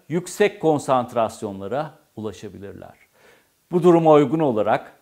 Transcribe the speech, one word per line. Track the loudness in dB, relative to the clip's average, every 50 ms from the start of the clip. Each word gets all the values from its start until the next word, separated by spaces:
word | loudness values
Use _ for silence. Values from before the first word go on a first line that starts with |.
| _ -8
yüksek | -8 -8 -8 -6 -4 -2 -2 -2 -2 -2
konsantrasyonlara | -2 0 0 0 0 -2 -2 -2 -2 -4 -4 -4 -4 -4 -4 -8 -12 -12 -10 -10 -10 -8 -8 -8 -8 -10 -14 _ _ _ _
ulaşabilirler. | -14 -12 -12 -12 -14 -18 -18 -18 -18 -18 -18 -18 -20 -20 -20 -20 _ _ _ _ _ _ _ _ _ _ _ _ _ _ -6 -2
Bu | 2 4
duruma | 4 4 6 6 6 6
uygun | 6 6 4 0 -2
olarak | -2 0 0 0 0 0 -2 -2 -4 -8 -20 _